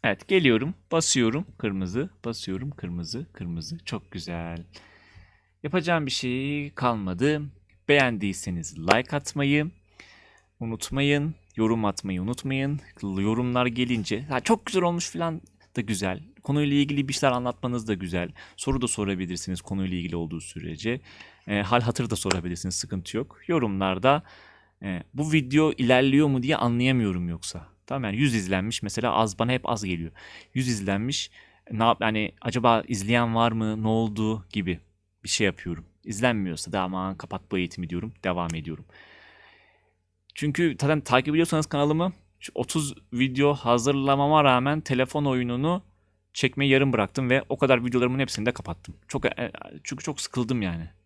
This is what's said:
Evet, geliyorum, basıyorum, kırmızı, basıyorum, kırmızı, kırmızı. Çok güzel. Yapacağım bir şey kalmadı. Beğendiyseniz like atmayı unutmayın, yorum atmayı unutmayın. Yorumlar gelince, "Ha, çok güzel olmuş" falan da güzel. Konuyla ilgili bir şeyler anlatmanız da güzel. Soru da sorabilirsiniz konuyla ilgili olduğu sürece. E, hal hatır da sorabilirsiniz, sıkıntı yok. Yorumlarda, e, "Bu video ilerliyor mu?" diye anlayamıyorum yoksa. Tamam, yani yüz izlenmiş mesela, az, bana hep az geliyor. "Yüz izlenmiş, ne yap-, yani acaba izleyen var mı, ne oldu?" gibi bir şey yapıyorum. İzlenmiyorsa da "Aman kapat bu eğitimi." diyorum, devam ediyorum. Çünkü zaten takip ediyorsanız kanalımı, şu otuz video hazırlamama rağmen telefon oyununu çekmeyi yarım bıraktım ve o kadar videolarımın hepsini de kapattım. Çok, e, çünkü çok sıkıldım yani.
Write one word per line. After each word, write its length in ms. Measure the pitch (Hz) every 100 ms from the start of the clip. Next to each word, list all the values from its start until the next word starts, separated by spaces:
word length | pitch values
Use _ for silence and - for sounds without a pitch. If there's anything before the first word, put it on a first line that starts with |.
Evet, 240 | 120 101 -
geliyorum, 480 | 190 147 110 139 - _
basıyorum, 540 | 165 156 135 113 135 185 -
kırmızı, 520 | 110 95 92 107 165 _ 117
basıyorum, 460 | 113 - 92 139
kırmızı, 540 | 143 87 87 82 117 170
kırmızı. 440 | - 87 85 78 170 -
Çok 260 | 107 -
güzel. 520 | 90 85 85 85 85 85 - - - _ - - _ _ _
Yapacağım 420 | 151 180 160 165 143
bir 60 |
şey 580 | - 127 127 139 147 143
kalmadı. 680 | - 127 113 95 90 139 151 147 - _ _ -
Beğendiyseniz 920 | 143 131 110 98 92 - 87 80 -
like 360 | 82 110 127 147
atmayı 560 | 139 147 139 147 151 - _ _ - - - _ _ _
unutmayın, 760 | 113 113 - 135 143 143 151 156 _ -
yorum 300 | 110 113 104
atmayı 360 | 95 95 92
unutmayın. 580 | 95 120 139 135 139 147 - -
Yorumlar 640 | 101 95 101 113 123 123 123
gelince, 560 | 120 123 117 95 110
"Ha, 180 | 147 131
çok 260 | - 226 -
güzel 180 | 185
olmuş" 260 | 175 175 -
falan 320 | 165 165 160 - _ _ -
da 60 |
güzel. 420 | 101 98 95 92 - -
Konuyla 340 | - 147 147 143
ilgili 300 | 139 143 135
bir 60 |
şeyler 200 | 139 139
anlatmanız 540 | 123 123 120 127 120 110
da 60 |
güzel. 380 | 98 90 87 87 - - -
Soru 240 | - 139
da 60 | 120
sorabilirsiniz 720 | - 101 95 90 87 - 90
konuyla 360 | - 98 95 90
ilgili 180 | 85 85
olduğu 260 | 82 82
sürece. 600 | - 80 80 80 107 123 - - - _ -
E, 140 | 101
hal 200 | 98 120
hatır 280 | 117 - 117
da 60 | 110
sorabilirsiniz, 600 | 98 90 87 85 92 87
sıkıntı 420 | - 98 85 107
yok. 220 | - - -
Yorumlarda, 760 | 170 117 95 95 92 120 147 - - - - _ _
e, 200 | 98 90 -
"Bu 180 | - 151
video 400 | 156 127 143 156 -
ilerliyor 500 | 123 127 135 139 151
mu?" 160 | 131
diye 120 | 127 156
anlayamıyorum 720 | 120 120 127 127 107 90 87
yoksa. 380 | 82 - 87 78 _ -
Tamam, 180 | 135
yani 140 | 113 104
yüz 180 | 143 113
izlenmiş 480 | 92 95 101 -
mesela, 300 | 104 117 117
az, 260 | 104 113 92
bana 120 | 113
hep 180 | 127 -
az 140 | 113
geliyor. 280 | 101 85 82 - - - -
"Yüz 140 | 131 127
izlenmiş, 640 | 110 98 98 120 139 - - - _ -
ne 120 | 110
yap-, 220 | 113 117 110
yani 260 | 110 107 -
acaba 420 | 117 120 120 113 -
izleyen 480 | 110 101 120 117 113
var 160 | 117
mı, 320 | 113 110 110
ne 40 | 110
oldu?" 580 | 110 113 104 110 110 -
gibi 300 | 107 90 85 _ _ _ _
bir 60 | -
şey 160 | - 104
yapıyorum. 400 | - 90 82 - _
İzlenmiyorsa 680 | - 104 123 113 92 80 -
da 100 | 98
"Aman 360 | 92 92 95 90
kapat 240 | - 95 -
bu 60 | 98
eğitimi." 320 | 87 - 85
diyorum, 240 | 87 110 -
devam 320 | 92 90 85 82
ediyorum. 300 | 78 78 - - - - - - - _ _ _ _ _ _ _ _ -
Çünkü 400 | 147 139 170 151
zaten 200 | 143 151
takip 280 | - 131 131
ediyorsanız 320 | 156 165 156 151
kanalımı, 480 | 147 143 156 180 - _ _
şu 120 | - -
otuz 400 | - 160 143 - _
video 400 | 120 131 127 143
hazırlamama 880 | 139 120 120 123 139 135 139 143 156
rağmen 380 | 143 123 131 156
telefon 440 | - 127 127 151 143
oyununu 580 | 127 123 123 151 180 - _ _ _ _
çekmeyi 380 | - 131 - 139
yarım 220 | 135 139
bıraktım 360 | 117 98 - 127
ve 140 | 131 -
o 80 | 135
kadar 280 | 131 123 123
videolarımın 340 | 123 123 131
hepsini 260 | 131 - 110
de 60 |
kapattım. 440 | 123 - 85 - - _
Çok, 180 | - -
e, 260 | - 120 - - -
çünkü 200 | - 127
çok 180 | - 143
sıkıldım 400 | - 123 117 123
yani. 280 | 98 82 82 _